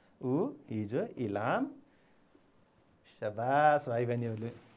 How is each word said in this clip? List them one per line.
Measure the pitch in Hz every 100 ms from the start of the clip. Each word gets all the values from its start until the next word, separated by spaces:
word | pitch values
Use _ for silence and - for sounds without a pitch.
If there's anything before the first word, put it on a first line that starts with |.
| _ -
ऊ | 127 135 247 - -
हिजो | 110 104 127 226 -
इलाम, | 117 101 113 190 269 - - _ _ _ _ _ _ _ _ _ _ _ -
स्याबास, | - 110 101 120 139 151 147 143
भाइ | 117 120
बहिनीहरूले | 120 117 110 113 113 -